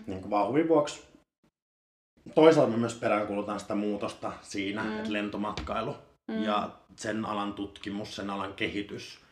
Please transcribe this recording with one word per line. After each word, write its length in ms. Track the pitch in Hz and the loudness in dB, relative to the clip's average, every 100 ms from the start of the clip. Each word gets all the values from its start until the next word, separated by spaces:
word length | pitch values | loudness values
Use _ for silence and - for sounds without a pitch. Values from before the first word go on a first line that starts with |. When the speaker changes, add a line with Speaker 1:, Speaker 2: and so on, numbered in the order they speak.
| - | -8
Speaker 1:
niinku 240 | 95 98 | -8 -2
vauhdin 380 | 104 104 139 160 | 2 2 2 4
vuoksi. 360 | 156 147 - - - _ _ _ _ _ _ _ _ _ _ - | 4 4 -4 -16 -20 _ _ _ _ _ _ _ _ _ _ 0
Toisaalta 360 | - 160 151 120 | 8 10 10 6
mä 60 | 113 | 4
myös 180 | 117 | 0
peräänkuulutan 640 | - 113 104 104 101 104 101 | 0 0 2 0 -4 -4 -6
sitä 140 | - | -4
muutosta 580 | 104 104 101 107 - 107 - | -2 -2 -2 -6 -6 -10 -10
siinä, 400 | - 101 98 104 | -10 -6 -4 -4
Speaker 2:
Mm. 120 | 110 107 | -4 -4
Speaker 1:
että 140 | 110 | -4
lentomatkailu 840 | 107 104 101 104 104 - 107 120 143 - _ - | -4 -4 -4 -4 -6 -6 -4 -4 -8 -14 _ -8
Speaker 2:
Mm. 140 | 110 | -4
Speaker 1:
ja 280 | 107 104 - - _ - | 0 0 -2 -8 _ -8
sen 280 | 110 107 | -4 -4
alan 280 | 101 104 101 | -2 -4 -4
tutkimus, 600 | 98 101 - 101 101 110 - | -6 -8 -8 -8 -8 -8 -8
sen 140 | 98 | -6
alan 240 | 98 95 | -6 -8
kehitys 640 | 95 104 101 101 90 - - - | -4 -4 -4 -8 -10 -14 -18 -14